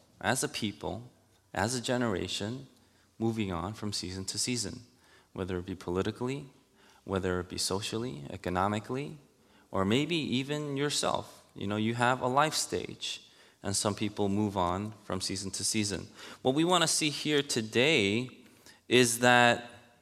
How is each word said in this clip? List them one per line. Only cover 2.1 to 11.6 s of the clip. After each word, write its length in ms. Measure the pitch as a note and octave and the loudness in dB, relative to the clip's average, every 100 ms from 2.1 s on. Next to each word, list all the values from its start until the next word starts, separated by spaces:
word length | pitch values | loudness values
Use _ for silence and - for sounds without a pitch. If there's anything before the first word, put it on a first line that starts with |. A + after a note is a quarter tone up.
| F2+ F2+ - G2+ C3 C3+ _ _ _ _ - | -2 -2 -4 -6 -8 -14 _ _ _ _ -4
moving 340 | A2+ A2 G2 | -2 0 -2
on 220 | E2+ F2+ | -2 -6
from 180 | G#2+ G#2+ | -6 -8
season 320 | G2+ F2+ F#2 F#2+ | -6 -6 -8 -8
to 120 | G2+ | -4
season, 440 | B2+ B2 G2+ - - _ _ - _ | -2 -2 -4 -8 -16 _ _ -20 _
whether 260 | G#2+ F#2 F2+ | -8 -4 -4
it 80 | F2+ | -4
be 80 | |
politically, 720 | F2+ - F2+ F#2+ A2 B2 C#3 C#3+ - _ _ - - | -8 -4 -2 0 -2 -4 -6 -10 -20 _ _ -20 -16
whether 380 | - F#2+ F#2 F2+ | -4 0 0 0
it 80 | F2+ | -2
be 100 | F2 | -4
socially, 640 | - F#2+ - A2+ B2 C#3 C#3+ | -2 -2 -4 -6 -6 -10 -12
economically, 880 | F#2+ - F#2 G2 G#2+ - B2+ D3+ D#3 - _ _ _ - | -8 -4 0 0 0 -4 -6 -8 -12 -20 _ _ _ -6
or 120 | G2 | 0
maybe 320 | F#2+ B2 D#3 E3+ | 4 4 2 0
even 600 | B2 A#2+ C3+ D3+ D3 C3+ | 0 0 -2 -4 -4 -2
yourself. 680 | D3 C#3 - - - - - | -2 0 0 0 -4 -14 -20
You 140 | - | -8